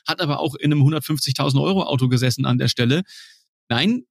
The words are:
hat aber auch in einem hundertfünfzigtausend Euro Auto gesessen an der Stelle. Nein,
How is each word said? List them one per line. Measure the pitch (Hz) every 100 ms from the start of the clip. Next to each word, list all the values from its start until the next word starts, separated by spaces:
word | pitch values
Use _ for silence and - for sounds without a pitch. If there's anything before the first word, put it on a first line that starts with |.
| -
hat | 160
aber | 160 143
auch | 156 135
in | 147
einem | 147
hundertfünfzigtausend | 139 156 - 156 - 131 143 135
Euro | 151 190
Auto | - 135 127
gesessen | 123 127 117 131
an | 123
der | 131
Stelle. | - 120 151 190 - - _ _ _ -
Nein, | 120 180 247 -